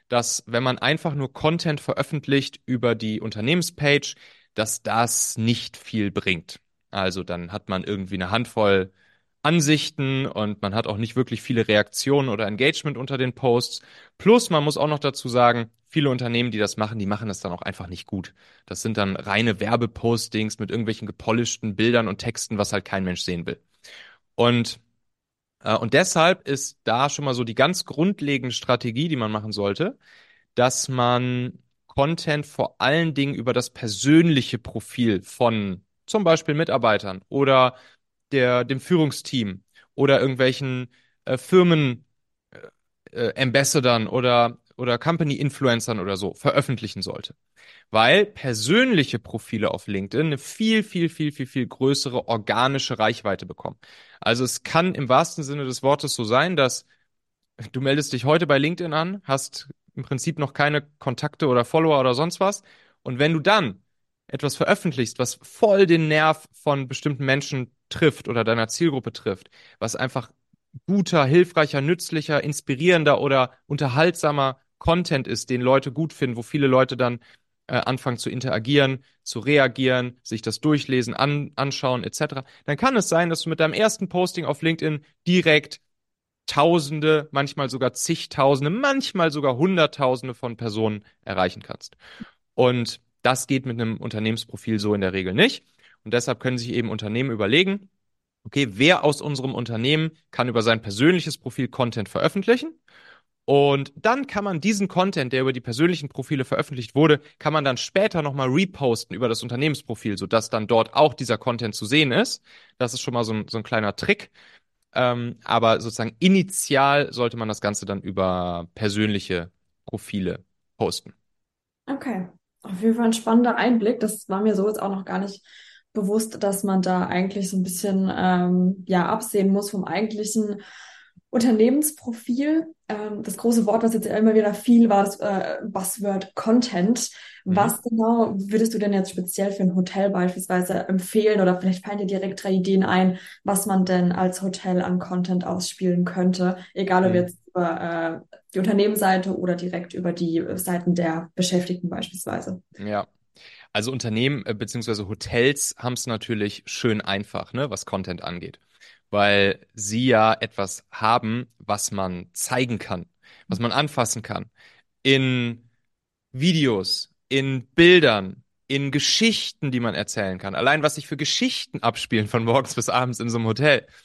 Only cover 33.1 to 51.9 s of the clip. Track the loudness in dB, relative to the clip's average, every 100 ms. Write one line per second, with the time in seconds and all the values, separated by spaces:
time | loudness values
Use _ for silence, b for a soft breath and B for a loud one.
33.1 | 0 -2 -2 -2 -2 -2 -6 -8 -2 4
34.1 | 6 6 4 0 -6 -8 -12 -10 -2 0
35.1 | 0 -2 0 2 2 -4 -6 _ _ -4
36.1 | 0 4 2 2 -2 0 2 2 2 -2
37.1 | -12 -6 0 4 6 4 B B B _
38.1 | _ -4 0 2 2 0 -4 0 2 2
39.1 | -2 -6 -4 -4 -8 _ b b 0 4
40.1 | 4 4 2 0 0 -4 -6 -8 _ _
41.1 | _ -6 -6 4 6 6 4 2 -2 _
42.1 | _ _ _ _ -20 -20 _ _ _ -14
43.1 | -4 -4 0 2 4 4 2 4 2 2
44.1 | 0 4 4 4 0 _ -8 -2 -2 0
45.1 | 0 0 0 -2 0 2 2 0 -4 -4
46.1 | -4 -4 -2 0 0 0 -4 -6 -8 -10
47.1 | -10 -14 -20 _ _ b b b 4 6
48.1 | 6 4 -2 -4 -4 2 4 4 2 2
49.1 | -4 -8 -12 -6 -2 -2 -2 -4 -6 -4
50.1 | -2 -2 -4 -8 -4 0 0 0 -2 -2
51.1 | -2 -6 -4 -6 -4 -6 0 0